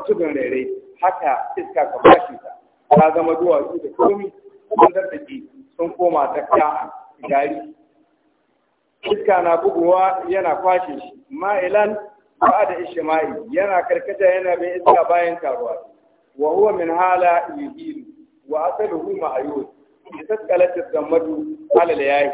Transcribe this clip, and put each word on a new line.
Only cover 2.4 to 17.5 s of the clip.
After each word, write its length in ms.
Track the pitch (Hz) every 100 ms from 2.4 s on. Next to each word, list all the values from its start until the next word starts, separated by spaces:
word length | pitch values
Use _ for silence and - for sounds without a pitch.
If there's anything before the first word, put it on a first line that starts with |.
| - - _ _ _ 147
ta 180 | 156
zama 220 | 160 165 160
duwatsu 420 | 175 151 - -
da 60 | 147 -
komi, 340 | - 202 196 - - - _
sun 240 | 208 -
daddake, 500 | 190 190 294 - 269 - - - -
sun 120 | 170
koma 380 | - 175 156 139
ta 80 | 151 147
ka'a, 440 | - 151 151 - - - _ 123
gari. 440 | 139 147 311 - - _ _ _ _ _ _ _ _ _ _ _ _
Iska 380 | 185 208 - 185
na 160 | 175 170
bugowa 680 | 190 170 170 185 190 190 170
yana 280 | 190 180 143
kwashe 440 | 185 180 - 139
shi, 140 | - - _
ma'ilan 680 | 208 190 202 180 202 208 214 - - _ _
ba'a 240 | - 185 202
da 100 | 175
ishma'i, 540 | 175 165 156 160 147 123 113
yana 320 | 151 202 185
karkata 420 | - 175 - 196 190
yana 300 | 185 185 175
bin 120 | 175 180
iska 220 | 175 185 160
bayan 280 | 175 170 170
taruwa. 400 | 151 127 120 110 - _ _ _ _ 135
Wa 120 | 151
huwa 240 | 175 208
min 160 | 190 165
hala 540 | 170 185 180 180 170 175